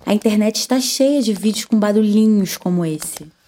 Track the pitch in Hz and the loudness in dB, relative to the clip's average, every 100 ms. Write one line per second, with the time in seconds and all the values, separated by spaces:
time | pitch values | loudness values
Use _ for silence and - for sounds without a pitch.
0 | - 208 226 208 214 220 - 254 254 - | -2 0 2 0 0 -2 -2 -2 -2 0
1 | 269 285 220 196 202 214 - 220 208 208 | 0 2 0 -2 -2 -4 -2 0 2 2
2 | 214 208 220 214 185 - - 180 170 156 | 2 4 4 2 0 -4 -2 -2 -2 -4
3 | - - 156 _ | -10 -14 -18 _